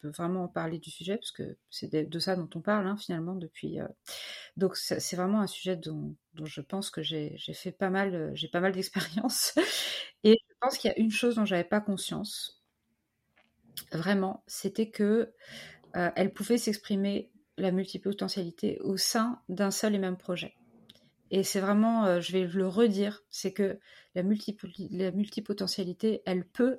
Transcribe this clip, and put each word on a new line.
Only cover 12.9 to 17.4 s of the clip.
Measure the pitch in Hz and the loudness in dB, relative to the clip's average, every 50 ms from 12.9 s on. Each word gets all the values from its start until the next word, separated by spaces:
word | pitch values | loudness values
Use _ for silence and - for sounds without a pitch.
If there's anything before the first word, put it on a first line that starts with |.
| _ _ _ _ _ _ _ _ _ _ _ _ _ _ _ - - - - - - | _ _ _ _ _ _ _ _ _ _ _ _ _ _ _ -18 -16 -16 -10 -6 -4
vraiment, | 160 165 185 202 196 190 190 208 - - | -2 2 2 2 4 2 0 -2 -6 -10
c'était | - - - - 196 196 - 220 220 | -12 -10 -6 -4 -2 0 0 -2 0
que, | - - 214 202 214 226 233 - - _ - - - - - - - - - - - | 0 2 4 4 6 4 4 0 -4 _ -20 -20 -18 -16 -16 -18 -20 -20 -18 -8 -2
euh, | 180 180 170 - | 0 0 2 2
elle | - 185 202 - | 2 2 2 2
pouvait | - 208 - 233 240 | -2 0 2 2 2
s'exprimer, | 226 - 208 - - - 214 196 196 196 202 196 - - _ _ | 2 0 -2 -2 -2 -2 0 2 2 2 0 -2 -4 -6 _ _